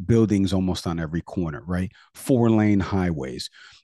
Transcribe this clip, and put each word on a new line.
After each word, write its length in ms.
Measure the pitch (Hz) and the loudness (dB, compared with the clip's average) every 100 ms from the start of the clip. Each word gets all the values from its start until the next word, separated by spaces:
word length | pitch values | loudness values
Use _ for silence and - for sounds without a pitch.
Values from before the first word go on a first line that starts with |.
buildings 520 | 90 117 110 101 95 | 2 4 4 2 2
almost 320 | 95 92 90 - | 0 0 -2 -4
on 120 | 85 | -4
every 220 | 82 82 | -4 -6
corner, 420 | - - 85 73 82 | -6 -6 -6 -6 -6
right? 260 | 90 95 - _ | -6 -6 -10 _
Four-lane 640 | - - 131 117 110 107 101 | -8 0 2 4 4 4 2
highways. 720 | 87 98 90 78 65 64 - - - - | 0 -2 -2 -2 -6 -10 -14 -16 -20 -20